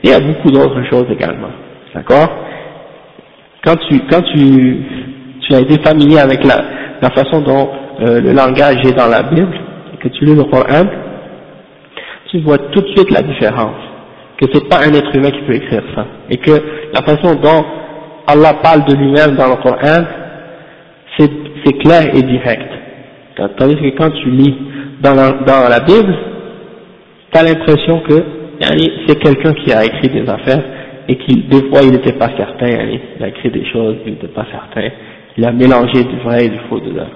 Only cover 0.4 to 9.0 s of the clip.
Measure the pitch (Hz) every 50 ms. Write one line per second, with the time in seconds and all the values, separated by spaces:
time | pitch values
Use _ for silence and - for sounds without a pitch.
0.4 | - 156 135 135 139 135 135 127 123 - - 123 123 120 107 - - 82 - -
1.4 | - 90 - - - - - - - - - 82 76 - 123 139 160 165 - -
2.4 | - - - - - - - - - - - - - - _ - _ _ _ _
3.4 | _ _ _ _ - 156 170 160 - - 151 131 123 - 156 175 175 - - 147
4.4 | 139 135 135 131 127 127 127 139 - - - - - - - - - - - -
5.4 | - - 143 131 131 135 151 156 - 156 156 156 147 143 156 151 143 135 135 127
6.4 | - 135 120 104 - - - - - - - - - 127 - 135 135 - - 156
7.4 | 147 131 131 139 139 135 - - - - - - 110 120 117 120 127 127 127 135
8.4 | 135 127 127 135 143 147 135 127 127 131 123 127